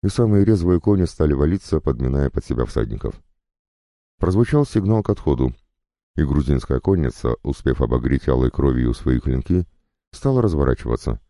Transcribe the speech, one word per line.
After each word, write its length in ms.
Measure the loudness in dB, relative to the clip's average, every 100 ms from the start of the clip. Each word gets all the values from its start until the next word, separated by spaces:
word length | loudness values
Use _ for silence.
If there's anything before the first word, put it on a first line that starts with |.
и 60 | -2
самые 360 | 0 2 4
резвые 360 | 4 2 2 2
кони 240 | 2 2
стали 280 | 0 0 0
валиться, 480 | 2 2 0 -2 -2
подминая 480 | -2 -2 -2 0 0
под 160 | -2
себя 220 | -6 -4 -4
всадников. 480 | -2 -4 -6 -8 -10 _ _ _ _ _ _ _ _ _ _
Прозвучал 480 | 0 2 2 2 2
сигнал 360 | 0 2 0
к 60 | 0
отходу, 460 | -2 0 0 0 -4 _ _ _ _ _ -4
и 80 |
грузинская 560 | 0 0 2 -2 0 -2
конница, 560 | 0 0 0 -4 -4 -4
успев 380 | -6 -4 -2 0
обогреть 480 | 0 0 0 -2 0
алой 220 | 0 0
кровью 420 | 0 0 2 -2
свои 280 | -2 -2 -2
клинки, 460 | 0 -4 0 -2 -2 _ _ _ _
стала 300 | -6 -2 0
разворачиваться. 800 | 0 0 0 0 -2 -4 -4 -6 _